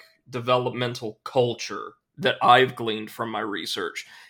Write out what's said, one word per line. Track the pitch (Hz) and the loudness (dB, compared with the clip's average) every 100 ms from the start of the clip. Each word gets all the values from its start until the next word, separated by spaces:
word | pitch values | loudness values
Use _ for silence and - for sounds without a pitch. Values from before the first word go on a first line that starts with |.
| - _ _ | -20 _ _
developmental | 123 120 127 123 120 123 120 110 - | -6 0 2 0 -2 -4 -4 -10 -12
culture | - 135 123 117 - 98 55 - _ - | -2 2 2 0 -8 -10 -12 -16 _ -4
that | 139 - | -2 2
I've | - 123 127 123 | 6 8 6 0
gleaned | 113 107 107 | -6 -4 -8
from | - 113 | -8 -6
my | 110 | -4
research | 107 98 - 110 90 - - - | -4 -6 -6 -6 -6 -8 -14 -20